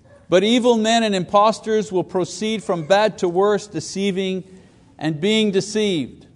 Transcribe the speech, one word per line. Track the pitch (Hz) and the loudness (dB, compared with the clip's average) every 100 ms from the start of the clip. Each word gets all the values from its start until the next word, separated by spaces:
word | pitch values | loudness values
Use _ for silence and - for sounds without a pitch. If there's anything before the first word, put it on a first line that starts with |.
| _ - _ | _ -20 _
But | 170 | 2
evil | 202 240 240 233 | 4 2 4 2
men | 214 233 | 2 2
and | 220 | 2
impostors | 190 170 202 214 208 220 220 214 | -2 0 4 4 2 -2 -2 0
will | 185 | -4
proceed | 165 190 175 - 220 220 | -2 -4 -4 -4 -4 -4
from | - 180 147 | -4 -6 2
bad | 196 214 - | 2 2 0
to | 180 | -2
worse, | 175 202 202 - | 0 2 0 -4
deceiving | 160 - 185 196 185 190 185 - - - _ _ - | -10 -8 -6 -4 -2 -4 -6 -10 -20 -20 _ _ -8
and | 151 156 | -6 -2
being | 190 220 214 | 0 2 2
deceived. | 190 202 214 214 175 123 - - | 0 -2 -2 -2 -2 -4 -10 -20